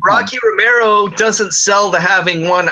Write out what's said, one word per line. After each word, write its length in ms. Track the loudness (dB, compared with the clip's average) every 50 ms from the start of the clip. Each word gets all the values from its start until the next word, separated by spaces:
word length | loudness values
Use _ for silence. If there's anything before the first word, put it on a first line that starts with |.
| -2
Rocky 320 | 0 0 0 -2 -4 -6 -2
Romero 680 | -2 0 0 2 0 2 2 2 2 2 2 2 0 -2
doesn't 440 | -2 -2 -2 -2 0 -2 -4 -4
sell 380 | -2 -2 0 2 2 2 2 2
the 100 | 0 0
having 480 | 0 2 0 0 0 -2 -2 -2 -2 0
one 220 | 0 0 0 -2